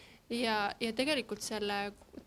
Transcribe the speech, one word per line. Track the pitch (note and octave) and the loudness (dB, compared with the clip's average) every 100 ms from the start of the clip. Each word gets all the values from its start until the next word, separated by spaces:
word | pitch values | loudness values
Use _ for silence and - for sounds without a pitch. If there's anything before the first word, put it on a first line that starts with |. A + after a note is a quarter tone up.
| - - - | -20 -20 -6
Ja, | A#3 A#3+ G#3+ G3+ - | 0 2 2 2 0
ja | A#3 | -2
tegelikult | A3+ C4+ D4+ A3 G#3 | 2 2 2 0 -4
selle | - G#3+ G3+ G3+ G3+ G3+ - - | -4 -2 0 0 -2 -6 -14 -18